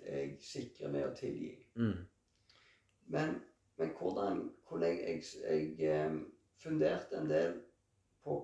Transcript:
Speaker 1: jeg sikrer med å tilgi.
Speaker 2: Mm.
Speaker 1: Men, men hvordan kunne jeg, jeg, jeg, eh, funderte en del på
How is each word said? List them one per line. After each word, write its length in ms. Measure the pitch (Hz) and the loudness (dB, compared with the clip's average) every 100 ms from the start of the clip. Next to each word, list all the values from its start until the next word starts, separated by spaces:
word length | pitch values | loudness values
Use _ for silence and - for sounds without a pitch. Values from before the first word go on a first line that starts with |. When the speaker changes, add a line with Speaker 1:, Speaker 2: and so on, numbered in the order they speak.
| - | -6
Speaker 1:
jeg 300 | 69 71 - | -4 -4 -6
sikrer 480 | - - - - - | -10 -8 -8 -8 -4
med 160 | 143 | 0
å 100 | 135 | -2
tilgi. 360 | - - - - - - | -2 -4 -4 -6 -10 -8
Speaker 2:
Mm. 240 | 113 113 87 90 _ _ _ _ - - _ _ _ - | 0 2 2 -6 _ _ _ _ -20 -20 _ _ _ -4
Speaker 1:
Men, 280 | 147 156 175 - _ _ - | 0 0 -2 -8 _ _ -4
men 120 | - - | -2 -2
hvordan 400 | - 101 98 - - - | -2 0 0 0 -2 -8
kunne 240 | - - - | -6 0 2
jeg, 140 | 87 - - - - | 2 0 -4 -6 -6
jeg, 300 | - 78 78 78 | 2 2 2 0
jeg, 140 | 78 | 2
eh, 260 | 76 78 78 - - _ _ | 4 2 0 -4 -14 _ _
funderte 560 | 160 156 - - - - | -2 4 4 4 -2 -2
en 80 | 151 | 2
del 300 | 156 170 - - _ _ _ _ _ 143 | 4 4 0 -10 _ _ _ _ _ -4
på 120 | 147 | -4